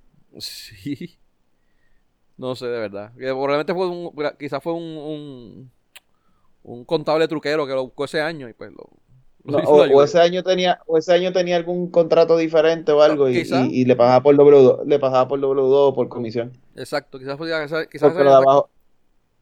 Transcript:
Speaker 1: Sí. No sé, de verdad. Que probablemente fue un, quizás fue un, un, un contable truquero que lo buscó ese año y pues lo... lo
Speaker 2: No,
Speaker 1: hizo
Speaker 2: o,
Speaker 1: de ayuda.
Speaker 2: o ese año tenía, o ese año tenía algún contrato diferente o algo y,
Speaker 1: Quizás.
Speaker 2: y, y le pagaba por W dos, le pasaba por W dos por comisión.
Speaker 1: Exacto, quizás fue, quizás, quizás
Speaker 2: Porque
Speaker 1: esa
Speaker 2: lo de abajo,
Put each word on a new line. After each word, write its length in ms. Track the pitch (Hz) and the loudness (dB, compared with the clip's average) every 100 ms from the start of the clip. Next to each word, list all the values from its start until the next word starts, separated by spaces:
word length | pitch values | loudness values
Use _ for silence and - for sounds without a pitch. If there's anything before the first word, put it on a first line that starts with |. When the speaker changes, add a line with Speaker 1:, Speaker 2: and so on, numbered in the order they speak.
| _ _ _ - | _ _ _ -20
Speaker 1:
Sí. 800 | - - - 104 143 139 175 _ _ _ _ _ _ _ _ _ _ _ _ - | -18 -18 -20 -18 -14 -14 -16 _ _ _ _ _ _ _ _ _ _ _ _ -14
No 160 | 127 127 | -12 -10
sé, 100 | 123 | -8
de 120 | 120 | -8
verdad. 320 | 104 98 104 123 | -8 -12 -16 -12
Que 100 | 127 | -8
probablemente 480 | 135 139 147 156 | -6 -2 -4 -4
fue 120 | 180 185 | -4 -6
un, 220 | 175 170 147 147 - | -6 -14 -8 -8 -8
quizás 240 | 143 139 | -10 -10
fue 100 | 170 | -8
un, 100 | 170 | -10
un, 880 | 165 156 147 151 147 127 113 95 131 _ _ - _ _ _ _ _ _ | -10 -14 -12 -14 -14 -20 -20 -20 -20 _ _ -20 _ _ _ _ _ _
un 220 | - 120 | -20 -18
contable 440 | 123 160 151 156 160 | -6 -6 -2 -2 -2
truquero 380 | 156 143 156 135 | -4 -4 -4 -4
que 80 | |
lo 100 | 131 | -6
buscó 220 | 131 - 139 | -8 -8 -6
ese 140 | 165 | -4
año 280 | 151 160 123 | -6 -8 -16
y 60 | |
pues 160 | - 104 | -18 -20
lo... 160 | - - _ _ _ _ _ | -20 -20 _ _ _ _ _
lo 140 | 131 151 | -6 -4
Speaker 2:
No, 40 | |
Speaker 1:
hizo 80 | - | 4
Speaker 2:
o, 60 | 147 | 4
Speaker 1:
de 60 | |
ayuda. 120 | 143 139 | 6 4
Speaker 2:
o 40 | |
ese 160 | 147 170 | 4 2
año 220 | 175 180 | 2 0
tenía, 380 | 180 180 180 175 - | -2 -2 0 -4 -2
o 100 | 160 | -2
ese 160 | 165 | 2
año 200 | 175 185 | 0 0
tenía 240 | 185 175 175 | -2 -2 -2
algún 340 | 170 180 180 | -4 -6 -2
contrato 460 | 175 165 180 165 165 | -2 2 2 4 2
diferente 520 | 160 160 160 165 156 | 0 0 0 0 0
o 100 | 147 | 2
algo 260 | 151 151 135 | 2 2 0
y, 60 | |
Speaker 1:
Quizás. 320 | 120 - 127 127 | -2 -2 -2 -2
Speaker 2:
y, 140 | 127 | -2
y 20 | |
le 100 | 127 | 0
pagaba 280 | 117 120 127 | 2 4 4
por 120 | 143 143 | 4 6
W 260 | 143 143 | 8 8
dos, 240 | 127 - 143 | 6 4 0
le 120 | 143 | -2
pasaba 300 | 131 131 131 | 0 0 0
por 100 | 139 | -2
W 200 | 139 139 131 | -2 -2 2
dos 260 | 139 139 | 2 2
por 140 | 127 117 | 0 -6
comisión. 440 | 120 113 117 120 127 _ | -6 -8 -8 -10 -14 _
Speaker 1:
Exacto, 440 | - 127 147 _ 135 | -18 -10 -10 _ -18
quizás 180 | 131 139 | -12 -10
fue, 120 | 165 | -8
quizás, 380 | 160 147 160 165 | -8 -6 -8 -8
quizás 200 | - 147 | 0 0
Speaker 2:
Porque 100 | 139 | 2
Speaker 1:
esa 20 | |
Speaker 2:
lo 60 | 139 | 4
de 60 | 135 | 6
abajo, 340 | 135 139 - _ _ _ _ _ _ _ | 6 2 0 _ _ _ _ _ _ _